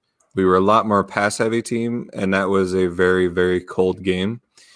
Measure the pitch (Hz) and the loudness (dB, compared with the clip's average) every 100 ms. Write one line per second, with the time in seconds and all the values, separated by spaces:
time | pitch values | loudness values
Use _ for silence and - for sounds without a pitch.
0 | _ _ _ - 92 92 95 110 107 101 | _ _ _ 0 2 4 4 2 2 0
1 | 95 - 101 - 113 117 113 117 117 120 | 0 -2 -2 0 -2 -2 -4 -4 -4 -6
2 | - - 98 95 95 98 92 92 92 87 | -8 -6 -2 0 2 0 0 0 0 2
3 | 90 92 90 87 90 90 - - 92 92 | 2 2 0 0 0 -2 -4 -2 -2 -2
4 | 95 92 98 120 _ _ - | -4 -2 -4 -6 _ _ -20